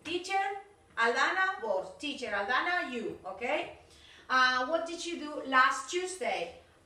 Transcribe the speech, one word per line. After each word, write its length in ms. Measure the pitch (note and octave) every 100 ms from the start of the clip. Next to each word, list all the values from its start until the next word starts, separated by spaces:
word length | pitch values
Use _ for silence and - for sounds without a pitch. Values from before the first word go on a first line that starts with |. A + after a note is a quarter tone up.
Teacher, 360 | D4 F4+ F#4 G4 G4+ G4+ - - - -
Aldana, 640 | A#3+ C4 D#4+ F#4 F#4+ F#4+
vos. 360 | A4+ C#4+ - -
Teacher, 320 | D4 B3+ A3
Aldana, 600 | G3+ G3+ - F4 F4 C#4
you. 260 | B3 G3+ - F#3
¿Okay? 180 | F#3+ B3 D#4 - - - - - - -
Uh, 360 | B3+ B3+ B3+ C4
what 180 | E4 E4
did 180 | E4+ E4+
you 140 | C#4
do 220 | D4 C#4+ C4
last 420 | C4 B3 - -
Tuesday? 640 | F4+ F4+ - A3+ F#3 E3+ - - _